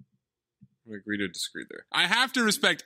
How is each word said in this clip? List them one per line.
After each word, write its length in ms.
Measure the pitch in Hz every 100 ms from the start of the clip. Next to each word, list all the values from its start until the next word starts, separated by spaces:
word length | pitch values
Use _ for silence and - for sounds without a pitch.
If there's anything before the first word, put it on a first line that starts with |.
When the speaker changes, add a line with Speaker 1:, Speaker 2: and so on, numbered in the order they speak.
| - _ _ _ _ _ - _ 113
Speaker 1:
I 100 | 101
agree 200 | 107 104
to 120 | 98
disagree 360 | - - 73 -
there. 180 | 50 -
Speaker 2:
I 160 | 151 175
have 260 | 226 254
to 80 | 254
respect 420 | 220 - 196 160